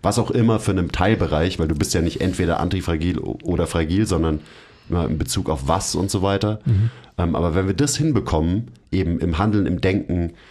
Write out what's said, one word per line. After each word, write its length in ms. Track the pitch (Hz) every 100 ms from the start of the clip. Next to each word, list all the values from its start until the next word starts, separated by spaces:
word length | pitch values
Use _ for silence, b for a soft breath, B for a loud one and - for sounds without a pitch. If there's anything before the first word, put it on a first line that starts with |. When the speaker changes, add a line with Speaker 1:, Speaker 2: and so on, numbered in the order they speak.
Speaker 1:
was 180 | 98 101
auch 120 | -
immer 280 | - 117 110
für 100 | -
einem 200 | 95 85
Teilbereich, 680 | - 95 113 85 76 87 90
weil 80 | 80
du 80 | 76
bist 180 | 92
ja 80 | 87
nicht 200 | 85 -
entweder 380 | 90 92 87 85
antifragil 580 | 87 95 80 82 87 78
o-, 180 | - -
oder 240 | 85 85 82
fragil, 380 | 85 80 92 110
sondern 320 | 87 80 78 B B B B B
immer 160 | 85 78
in 140 | -
Bezug 300 | - - 87
auf 180 | 78 67
was 260 | 85 - 82
und 140 | 98
so 120 | 98
weiter. 360 | 98 98 104 107 B
Speaker 2:
Mhm. 240 | 98 113 B B B
Speaker 1:
Ähm, 160 | 87 78
aber 180 | 85 80
wenn 120 | 95
wir 80 | 92
das 200 | 147 -
hinbekommen, 760 | 156 120 - 80 82 95 117 - _
eben 280 | 92 85 85
im 180 | 87 80
Handeln, 300 | 107 104 92
im 120 | 90
Denken, 520 | 95 98 - 90 85 - B